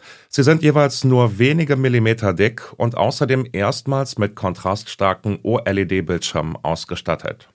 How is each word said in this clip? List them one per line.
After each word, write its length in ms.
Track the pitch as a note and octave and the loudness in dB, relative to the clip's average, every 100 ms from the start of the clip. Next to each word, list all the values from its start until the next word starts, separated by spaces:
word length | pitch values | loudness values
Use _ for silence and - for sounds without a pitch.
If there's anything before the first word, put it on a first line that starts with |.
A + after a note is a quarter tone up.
| - - _ | -20 -20 _
Sie 160 | - | 2
sind 180 | C3+ D#3+ | 4 4
jeweils 440 | D3+ D3 C#3 - C3 | 4 4 2 2 2
nur 340 | B2 A#2+ G2 | 4 4 4
wenige 380 | B2+ D#3+ D3 C3 | 2 2 0 2
Millimeter 560 | C3 B2 A2 A2+ G#2 | 2 2 2 2 0
dick 400 | F2 A2+ A#2 - - | 2 0 0 -16 -4
und 200 | A#2 - | -4 0
außerdem 500 | G#2+ - C3 C3 B2+ | -2 0 0 0 -2
erstmals 640 | F#2+ G2+ C#3 C3+ C3+ C3+ - | -2 -2 -2 -4 -4 -4 -4
mit 180 | G2+ - | -4 -2
kontraststarken 1040 | F#2+ F2 F#2 G#2 - - G2 F#2 G#2+ G2 | -6 -4 -4 -4 -6 -4 -2 -2 -4 -4
O-L-E-D-Bildschirmen 1160 | - A#2 G2 G2 F#2 F#2+ E2 E2+ - D#2+ D#2+ - | -2 -2 0 -2 0 -2 -2 -4 -4 -4 -4 -6
ausgestattet. 840 | D2+ E2 - F2 - D#2 - - _ | -6 -6 -6 -10 -6 -6 -6 -12 _